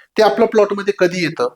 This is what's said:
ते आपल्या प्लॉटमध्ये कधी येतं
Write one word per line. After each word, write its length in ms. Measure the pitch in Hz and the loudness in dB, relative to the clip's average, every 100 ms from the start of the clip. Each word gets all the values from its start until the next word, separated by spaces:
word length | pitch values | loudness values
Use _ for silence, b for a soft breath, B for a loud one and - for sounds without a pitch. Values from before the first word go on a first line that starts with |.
| b - | b 0
ते 40 | |
आपल्या 260 | 214 208 226 | 2 2 0
प्लॉटमध्ये 460 | 214 202 202 196 - | 2 0 -2 -4 0
कधी 260 | 180 180 | 0 0
येतं 240 | 160 - 123 | -6 -4 -6